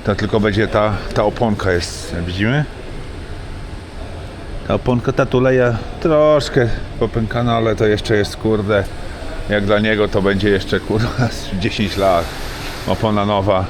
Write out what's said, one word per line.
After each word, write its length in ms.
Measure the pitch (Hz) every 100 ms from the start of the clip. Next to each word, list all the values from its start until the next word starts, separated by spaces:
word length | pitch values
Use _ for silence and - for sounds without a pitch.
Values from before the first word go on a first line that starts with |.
To 100 | -
tylko 260 | 98 107 113
będzie 280 | 107 101 104
ta, 240 | 110 107 98 -
ta 100 | 127
oponka 480 | 104 - 117 101 98
jest, 440 | 87 - - - 85 85
widzimy? 380 | 90 107 143 147 - - - - - - - - - - - - - - - - - - - -
Ta 60 |
oponka, 380 | 104 123 120 135
ta 140 | - 135
tuleja 500 | 127 131 127 123 113 - -
troszkę 680 | 170 151 151 151 - 139 117 - - -
popękana, 580 | 113 117 110 120 120 117
ale 200 | 113 107
to 100 | 110
jeszcze 300 | 107 - 107
jest, 200 | 98 -
kurde, 480 | 110 107 101 104 98 - - - - - -
jak 160 | 104
dla 140 | 101 104
niego 300 | 110 107 101
to 140 | 107
będzie 260 | 98 98 104
jeszcze, 320 | 95 - 95
kurwa, 480 | - 104 117 - 123
<laughs> 100 | - -
z 60 | 95
dziesięć 380 | 98 - 101 98
lat. 280 | 95 85 90 - - - - - -
Opona 400 | 95 110 104 101
nowa. 380 | 104 98 95